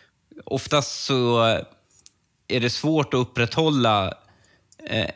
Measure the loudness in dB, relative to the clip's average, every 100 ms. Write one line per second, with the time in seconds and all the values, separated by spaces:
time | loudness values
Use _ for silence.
0 | _ _ _ -20 -8 -6 0 -2 -2 -8
1 | -2 0 2 4 4 2 -4 _ _ _
2 | -20 _ _ _ -4 -2 -2 -2 0 0
3 | 0 0 -2 -2 -2 2 2 4 4 2
4 | 0 -6 _ _ _ _ _ -20 -6 -4
5 | -4